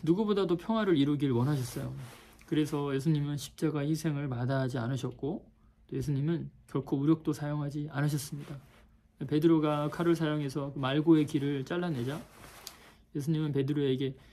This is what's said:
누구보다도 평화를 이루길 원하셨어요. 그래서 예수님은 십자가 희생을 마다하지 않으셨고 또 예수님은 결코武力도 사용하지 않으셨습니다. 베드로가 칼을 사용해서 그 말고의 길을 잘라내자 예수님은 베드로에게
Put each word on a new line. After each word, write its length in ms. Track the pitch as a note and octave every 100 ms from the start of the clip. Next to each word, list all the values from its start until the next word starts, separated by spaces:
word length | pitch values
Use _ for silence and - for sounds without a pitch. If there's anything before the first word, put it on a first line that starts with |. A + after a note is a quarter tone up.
누구보다도 540 | D#3 F3+ G#3+ G3+ F#3 E3+
평화를 400 | - A3 G3 D#3
이루길 340 | C#3 C#3+ C#3
원하셨어요. 640 | A#2 C3 C#3+ A#2+ C#3+ C3 C3+ B2+ - - - -
그래서 480 | D3 D3+ D3 C#3+
예수님은 420 | C3+ D3 D3+ C#3+ C#3+
십자가 440 | - - D#3 D3
희생을 480 | D3 D#3 D#3+ C#3+ C#3
마다하지 500 | B2 B2+ C3+ C3 C3
않으셨고 720 | A#2 C3 B2 - C3+ G#3 - - - _ -
또 100 | C3+
예수님은 540 | B2+ C3+ D3 E3 C#3 - -
결코武力도 640 | C#3 C3+ C#3 D3 D#3+ D#3
사용하지 560 | D3 D3 D3 C#3+ D3 D3
않으셨습니다. 640 | C3+ D3 D3+ - C#3+ C#3+ C#3 - - - _ _ - C3+
베드로가 640 | D3+ E3 D#3+ D3+ D3 D3
칼을 240 | - E3+
사용해서 580 | D#3+ D#3 D3+ C#3 D3 C#3
그 60 | C3+
말고의 480 | C3 D3 D#3 D#3 D3
길을 380 | D3 C#3+ C#3
잘라내자 560 | B2+ F3 F3+ C3 B2 D#3 - - - - - - - - _ D3
예수님은 360 | C#3 D#3 D#3
베드로에게 640 | C#3 C3+ D3 C#3 C3 C3+ C3 -